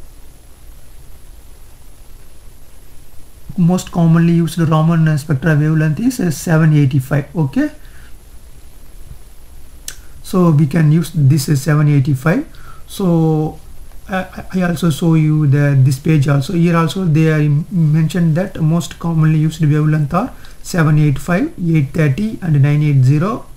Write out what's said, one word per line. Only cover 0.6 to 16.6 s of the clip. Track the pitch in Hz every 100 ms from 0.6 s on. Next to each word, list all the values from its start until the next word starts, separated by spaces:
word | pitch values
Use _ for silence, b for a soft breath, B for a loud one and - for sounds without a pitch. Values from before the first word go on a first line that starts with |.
| - - - - - - - - - - - - - - - - - - - - - - - - - - - - - -
most | 170 185 -
commonly | 180 165 165 170
used | 170 165 170
Raman, | 160 160 160 165 160
uh, | 151
spectra | 143 135 165 147
wavelength | 151 156 156 143
is, | 240 -
uh, | 180
seven | - 180 160 160
eighty-five. | 151 139 135 127 143 - 175
Okay, | 139 254 294 - B B B B - - - - - - - - - - - - - - - - - B B B
so | - 185 170
we | 147 147
can | 170 151
use | 165 -
this, | 156 135 156 -
uh, | 143
seven | 160 151 147
eighty-five. | 143 139 127 160 233 302 B B B -
So, | - 185 165 160 156 156 - - - - - -
uh, | 190 190 - -
I | 185
also | 175 160 170
show | 135 165
you | 160 156 156 147
the, | 143 143 139
this | 127 131
page | 170 156 143
also. | 139 135
Here | 175